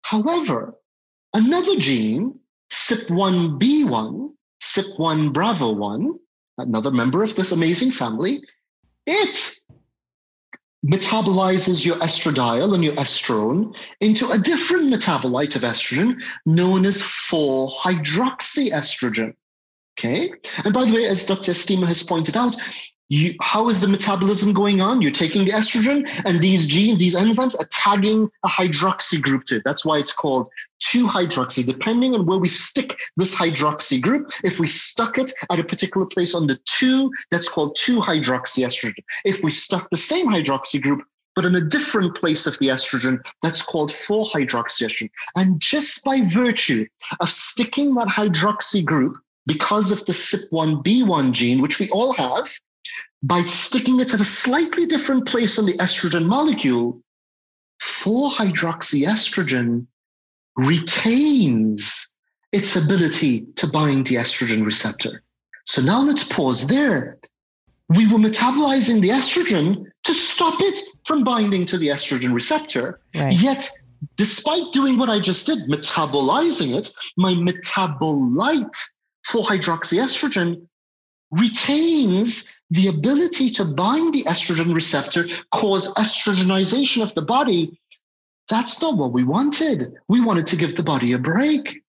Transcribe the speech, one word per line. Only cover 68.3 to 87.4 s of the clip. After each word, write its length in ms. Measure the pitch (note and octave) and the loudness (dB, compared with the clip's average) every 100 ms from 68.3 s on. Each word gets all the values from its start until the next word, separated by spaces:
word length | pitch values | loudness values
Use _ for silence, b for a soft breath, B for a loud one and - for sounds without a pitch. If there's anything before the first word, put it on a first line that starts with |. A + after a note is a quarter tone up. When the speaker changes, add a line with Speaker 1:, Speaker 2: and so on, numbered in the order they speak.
| A3 B3+ C4+ D4 C4+ A3+ A3+ | 4 0 2 2 2 2 4
Speaker 1:
the 100 | F#3 | 4
estrogen 760 | C4 C4 F4+ F4 F3+ D#3 G3+ - _ | 2 0 0 0 2 2 0 -4 _
to 100 | - | -2
stop 460 | D#4+ - - E4 E4 | 0 0 0 0 2
it 180 | G4 F#4+ - - | 0 -2 -10 -16
from 200 | - D4+ | -2 0
binding 400 | B3+ A#3+ G#3 G3 F3 | 2 2 2 0 0
to 120 | F3+ | 0
the 100 | D3+ | 0
estrogen 460 | C#3 - C3 B2+ | -2 -2 -2 0
receptor. 680 | A#2+ - D#4 - - - - _ | -2 0 -2 -2 -4 -4 -8 _
Speaker 2:
Right. 180 | E3 C#3 | -4 2
Speaker 1:
Yet, 360 | F3+ B3+ C4+ - - - _ D3 - | 4 4 2 -6 -14 -20 _ -12 -2
despite 560 | G#3+ - D4 E4+ E4+ | -2 0 -2 -2 0
doing 260 | C#4 C#4 B3 | 0 2 2
what 100 | B3 | 2
I 120 | G#3 | 0
just 260 | F3+ F3+ - | 0 -2 -2
did, 120 | D4 C3+ | -2 -2
metabolizing 1080 | D3 - - D3+ C#3+ C3+ A3+ E4+ C#4 C#3 C#3 | -2 -2 -2 0 0 2 2 2 0 -2 -2
it, 140 | A3 B B - | -4 B B 0
my 160 | F#3 | 2
metabolite, 1400 | F3+ F3 F3+ - - F3+ C3+ D#3+ C#3+ B2+ C3 B3 D#4 G#3+ - - _ _ _ | 2 0 -2 -4 -2 -2 -2 -2 2 2 2 2 0 -2 -8 -10 _ _ _
four-hydroxyestrogen, 1400 | - A#3 - G3 D#3+ E3 - E3+ C4 - D4 G3+ E3+ E3+ - _ _ _ _ _ _ | -4 -2 0 0 0 -2 0 0 0 -2 -2 0 -2 -4 -12 _ _ _ _ _ _
retains 1200 | D#3+ A#3 A3 - D4 E4 D#4+ A#3 F#3 A#3 A3+ B B _ | 2 2 0 0 2 4 4 4 2 0 -2 B B _
the 180 | E3+ G3 | 2 2
ability 640 | D#3+ G#3 C#4+ F4 F4 B3+ | 2 2 2 2 0 -2
to 140 | - | 0
bind 480 | F3 C#3+ F#3+ D4 E4 | -2 0 0 2 2
the 120 | C#4+ | 0
estrogen 500 | F#3 F3 - E3 E3+ | 0 -2 0 0 2
receptor, 540 | E3 D#3+ C#3+ C3+ E3+ E3+ E3+ B | 0 0 -2 -2 -2 -2 -6 B
cause 420 | - G#3 G3 F#3+ | -2 2 2 0
estrogenization 1080 | - G#3+ - - F#3+ F#3 F#3+ F#3+ A#3+ C4 A#3+ | 0 0 0 0 2 2 2 0 0 0 0
of 140 | G#3+ | -2
the 80 | - | -4
body. 560 | D3+ B3 | 0 0